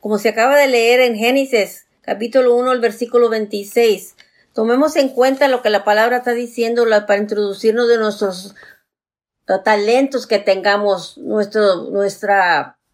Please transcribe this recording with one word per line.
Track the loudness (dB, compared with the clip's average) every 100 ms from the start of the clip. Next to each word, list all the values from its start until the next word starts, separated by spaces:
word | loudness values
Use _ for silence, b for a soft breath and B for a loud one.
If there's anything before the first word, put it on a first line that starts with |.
Como | -6 -2
se | -2
acaba | 0 2 4
de | 4
leer | 2 2 4
en | 2
Génesis, | 0 0 0 0 0 -2 -6 _ _
capítulo | -10 -8 -2 2 2 2
uno, | 0
el | 0
versículo | -2 -4 -2 0 2
veintiséis. | 0 -6 -8 -4 0 2 0 -6 b b b b
Tomemos | -4 0 2 2 2
en | 0
cuenta | 2 0 2 2
lo | 2
que | 0
la | 0
palabra | 2 2 2 0
está | -2
diciendo | -4 -6 -4 -2 0 2
la, | 2
para | 2 -2
introducirnos | -2 -4 -4 -2 0 2 2
de | 2
nuestros, | 0 -2 -4 -6 -14 B B B _ _ _ _ _ _ -4
ah, | -2
talentos | 0 0 2 0 0 -4 -2
que | -2
tengamos, | 0 0 0 0 0 -2 -6 -14
nuestro, | -6 -4 -2 0 0 0 -4
nuestra, | -4 -4 -4 0 0 2 0 -4 -12 _